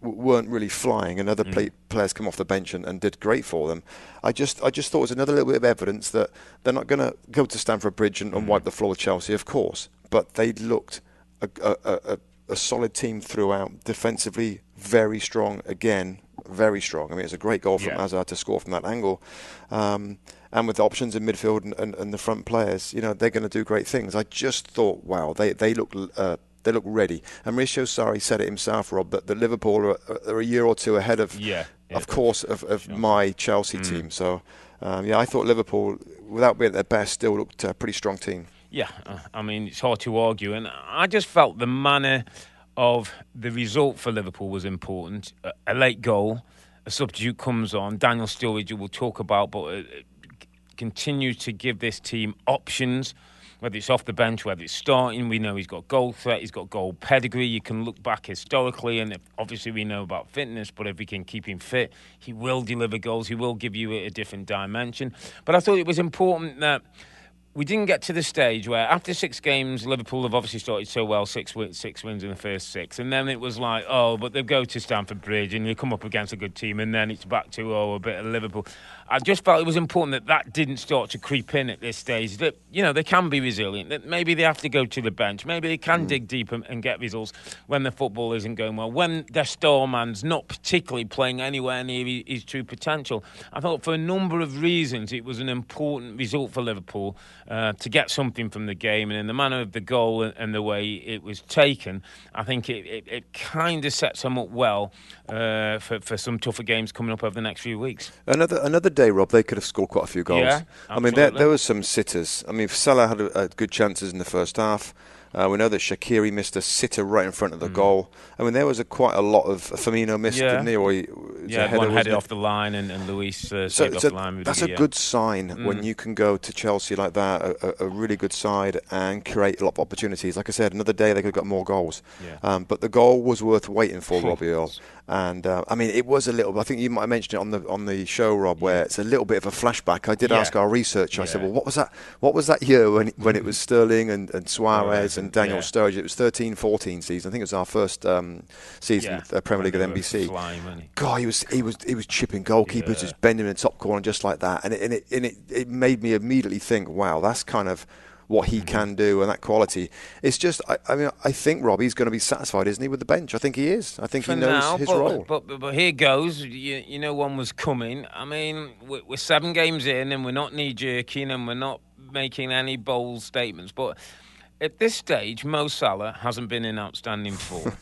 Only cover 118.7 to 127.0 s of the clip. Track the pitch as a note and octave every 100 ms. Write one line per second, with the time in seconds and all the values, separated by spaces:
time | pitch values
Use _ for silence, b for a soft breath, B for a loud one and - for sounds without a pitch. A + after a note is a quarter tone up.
118.7 | A#2 A#2 - B2+ F2+ G#2 G#2+ D2 F#2+ -
119.7 | - - A2+ A2 G#2+ A2+ B2+ C3 B2 A#2
120.7 | A2 G2 F#2+ E2+ - - - F2+ A2+ G#2
121.7 | A2 A2 A2 G#2+ G#2+ - G#2 G#2 G#2 G#2
122.7 | G#2 G2 F#2+ F#2+ G2 G2 G2 - G2+ F#2+
123.7 | - C#3 F2+ D3 F#2+ F#2+ F#2 F2+ - E3+
124.7 | F#2 D3 - - A#2+ A2+ G2+ F#2 F#2+ A#2+
125.7 | G#2 G#2+ G#2+ A2 G#2 G#2 G2 - - G#2+
126.7 | G2+ - G2